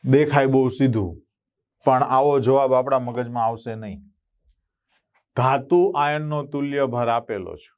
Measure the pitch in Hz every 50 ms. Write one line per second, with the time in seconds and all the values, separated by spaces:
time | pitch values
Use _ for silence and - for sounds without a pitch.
0 | - 131 131 143 151 147 143 143 135 135 131 135 131 127 - - 139 131 117 110
1 | 101 87 80 - _ _ _ _ _ _ _ _ _ _ _ _ _ - 131 127
2 | - - 131 131 139 147 143 139 120 120 135 139 139 131 131 127 127 139 139 131
3 | 123 123 120 123 123 120 120 123 113 113 117 113 - 123 113 107 107 104 104 104
4 | - _ _ _ _ _ _ _ _ _ _ _ _ _ _ _ _ _ _ _
5 | _ _ _ _ _ _ _ - 123 131 135 139 135 - 180 175 180 196 180 147
6 | 147 147 147 151 151 151 151 147 143 - 147 143 143 143 139 143 139 123 117 120
7 | 120 117 117 117 117 - 113 101 92 87 82 - - _ _